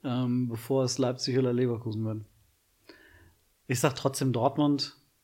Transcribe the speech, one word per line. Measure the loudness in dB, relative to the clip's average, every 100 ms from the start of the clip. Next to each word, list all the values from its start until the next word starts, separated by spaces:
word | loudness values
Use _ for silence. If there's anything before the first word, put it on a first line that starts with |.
ähm, | -4 -2 0 0 0
bevor | -4 -2 0
es | 0 0
Leipzig | -2 0 0 2
oder | 2
Leverkusen | 2 0 0 -4 -4
werden. | -4 -6 -10 _ _ _ _ _ _ -20 -20 -20 -20 _ _ _ _
Ich | 0
sag | 0
trotzdem | 0 -4 0 0
Dortmund. | 2 0 2 2 2 -2 -10 _ _